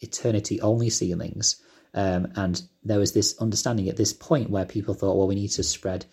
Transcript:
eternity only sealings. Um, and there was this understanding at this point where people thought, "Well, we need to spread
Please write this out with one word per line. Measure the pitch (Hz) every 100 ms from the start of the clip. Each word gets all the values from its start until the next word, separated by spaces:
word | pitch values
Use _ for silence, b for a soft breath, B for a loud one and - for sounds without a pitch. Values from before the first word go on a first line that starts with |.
eternity | - - 120 107 - 104
only | 107 113 117
sealings. | - 90 87 - 101 - - b b b
Um, | - 95 90 90 -
and | 95 90 - _
there | 107 104
was | 98
this | 110 101 -
understanding | 113 - 127 113 95
at | -
this | 107
point | - - 151 110
where | 98 92
people | 107 -
thought, | 95 98 95
"Well, | 95
we | 98
need | 101
to | -
spread | 90 - 98 92 -